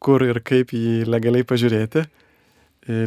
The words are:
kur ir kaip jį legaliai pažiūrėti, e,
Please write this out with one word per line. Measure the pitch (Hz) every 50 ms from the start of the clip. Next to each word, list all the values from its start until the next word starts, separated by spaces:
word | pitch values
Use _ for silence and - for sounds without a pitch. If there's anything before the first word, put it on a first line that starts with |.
| -
kur | 139 139 127 131 123
ir | 117 117 113
kaip | - 131 127 127 - -
jį | 117 113 117 117 113 113 113
legaliai | 117 117 110 120 120 123 123 -
pažiūrėti, | 127 117 120 120 113 107 110 113 - 156 160
e, | 151 _ _ _ _ _ _ _ _ _ _ _ _ _ _ _ - 113 113 113